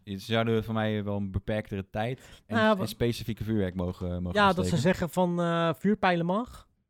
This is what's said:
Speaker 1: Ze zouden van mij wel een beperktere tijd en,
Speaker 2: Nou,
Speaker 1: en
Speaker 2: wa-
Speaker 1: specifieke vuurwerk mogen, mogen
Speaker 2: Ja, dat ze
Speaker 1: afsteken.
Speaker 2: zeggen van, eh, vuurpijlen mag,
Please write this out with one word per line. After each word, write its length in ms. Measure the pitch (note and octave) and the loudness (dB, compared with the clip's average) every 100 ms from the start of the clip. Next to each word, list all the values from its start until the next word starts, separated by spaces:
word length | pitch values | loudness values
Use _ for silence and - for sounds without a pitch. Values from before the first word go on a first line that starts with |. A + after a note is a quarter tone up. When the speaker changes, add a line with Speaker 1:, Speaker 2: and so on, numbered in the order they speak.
Speaker 1:
Ze 140 | - G2 | -10 -10
zouden 460 | G#2 A2+ A#2 A2+ | -2 0 2 2
van 100 | A2 | 0
mij 300 | A2 G#2+ G#2+ | 0 0 0
wel 120 | G2+ G2+ | -2 -4
een 140 | G2+ | -4
beperktere 600 | G2 - G#2+ G#2+ G2 F#2 | -4 -2 -4 -4 -6 -6
tijd 520 | G#2+ A#2 C3 - - - | -4 -4 -6 -12 -20 -4
en, 80 | A3 | 2
Speaker 2:
Nou, 160 | A3 | 2
Speaker 1:
en 60 | G3+ | 2
Speaker 2:
wa- 80 | A2+ | -2
Speaker 1:
specifieke 580 | - A#2+ A#2 - A2 | -2 -2 0 -6 -6
vuurwerk 300 | G#2+ A2 F#2 | -2 0 0
mogen, 480 | F#2 F2+ - F2+ F2+ | -2 -4 -4 -4 -4
mogen 160 | F2+ G#3 | -2 4
Speaker 2:
Ja, 60 | G3+ | 4
dat 80 | |
ze 60 | F#3 | 4
Speaker 1:
afsteken. 180 | C3 E3+ | 2 2
Speaker 2:
zeggen 280 | D#3 F3+ F3 | 2 2 0
van, 300 | - F3+ F3 | 0 0 0
eh, 320 | E3+ E3+ E3 | 0 2 0
vuurpijlen 520 | D#3 G3 G#3+ F#3+ F3 E3+ | 0 0 2 2 2 0
mag, 420 | G3 B3 - - _ _ | -2 -4 -12 -20 _ _